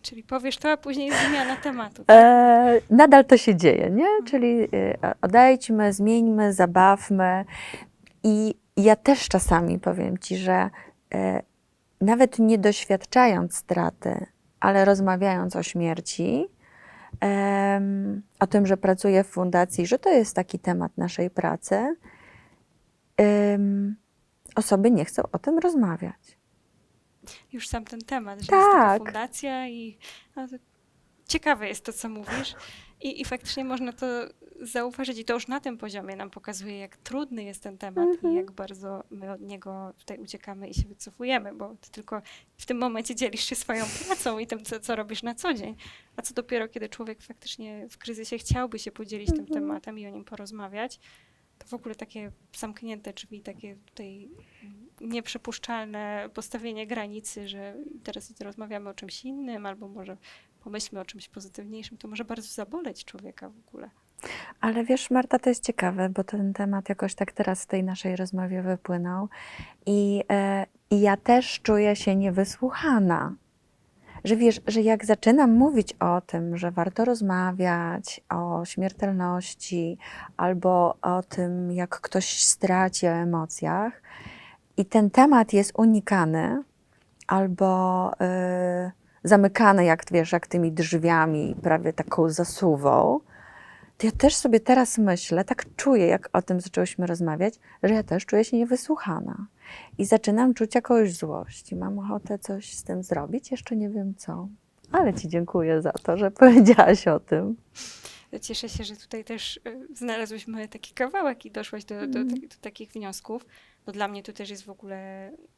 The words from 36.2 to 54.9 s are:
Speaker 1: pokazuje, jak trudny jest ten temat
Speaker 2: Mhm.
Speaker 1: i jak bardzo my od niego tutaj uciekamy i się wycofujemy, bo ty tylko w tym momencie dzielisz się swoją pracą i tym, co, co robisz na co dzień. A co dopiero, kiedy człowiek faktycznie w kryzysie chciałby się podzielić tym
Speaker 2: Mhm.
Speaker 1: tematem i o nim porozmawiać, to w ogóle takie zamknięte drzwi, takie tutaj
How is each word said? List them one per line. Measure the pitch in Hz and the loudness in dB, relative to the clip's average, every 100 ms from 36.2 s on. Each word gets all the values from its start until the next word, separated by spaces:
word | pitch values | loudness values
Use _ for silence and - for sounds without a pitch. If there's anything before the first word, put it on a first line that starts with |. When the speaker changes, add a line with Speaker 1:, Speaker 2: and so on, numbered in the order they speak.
| 202 | -16
Speaker 1:
pokazuje, | 196 - 190 202 202 | -16 -16 -14 -14 -16
jak | 196 _ | -18 _
trudny | - 254 285 233 | -12 -10 -10 -12
jest | 202 196 | -14 -16
ten | 208 196 | -18 -16
temat | 202 190 349 | -10 -4 -2
Speaker 2:
Mhm. | 339 349 | -2 -2
Speaker 1:
i | 339 | -4
jak | 381 | -6
bardzo | 381 190 190 196 196 - | -14 -16 -14 -14 -14 -16
my | 208 190 | -18 -16
od | 196 | -16
niego | 202 196 190 190 190 - | -16 -18 -16 -16 -16 -20
tutaj | - 214 | -20 -18
uciekamy | 208 202 - 196 196 | -18 -20 -18 -18 -10
i | |
się | - 202 | -8 -8
wycofujemy, | 202 - _ 247 254 202 | -12 -20 _ -4 -4 -6
bo | 214 208 226 | -16 -18 -18
ty | _ | _
tylko | - 208 214 208 - _ _ | -20 -14 -14 -16 -20 _ _
w | - | -10
tym | 247 | -6
momencie | 247 226 233 | -4 -6 -10
dzielisz | 233 240 208 | -6 -6 -6
się | - 247 | -8 -8
swoją | - 226 220 - 359 | -6 -6 -6 -10 -8
pracą | 381 247 220 | -6 -6 -8
i | 226 | -8
tym, | 226 | -10
co, | 220 220 | -10 -12
co | 214 220 | -8 -8
robisz | 208 220 | -8 -10
na | 233 | -12
co | 240 359 | -8 -6
dzień. | 247 208 220 - - _ - | -6 -8 -16 -20 -20 _ -16
A | |
co | - | -10
dopiero, | 247 240 240 220 | -10 -6 -6 -6
kiedy | 233 214 | -10 -14
człowiek | - 226 220 | -14 -16 -16
faktycznie | _ 233 - - 220 214 226 | _ -20 -18 -16 -16 -18 -20
w | - | -20
kryzysie | - 220 220 233 | -16 -14 -12 -12
chciałby | - 254 247 220 | -6 -6 -6 -10
się | 214 | -16
podzielić | - 214 208 208 | -16 -16 -10 -8
tym | 311 | -8
Speaker 2:
Mhm. | 294 302 | -6 -8
Speaker 1:
tematem | 294 302 - 214 | -8 -12 -14 -18
i | 202 | -18
o | |
nim | 202 | -18
porozmawiać, | 196 208 202 214 196 202 247 - _ _ _ _ _ _ | -20 -20 -18 -18 -16 -12 -12 -14 _ _ _ _ _ _
to | - | -20
w | |
ogóle | 240 240 | -18 -16
takie | 214 220 220 208 - _ - | -16 -18 -18 -20 -20 _ -16
zamknięte | 220 208 226 214 208 | -16 -16 -16 -16 -16
drzwi, | 202 - 208 | -20 -20 -20
takie | 202 185 208 196 | -20 -20 -20 -20
tutaj | _ - 202 196 208 381 _ _ 208 202 240 | _ -20 -20 -20 -20 -20 _ _ -20 -20 -20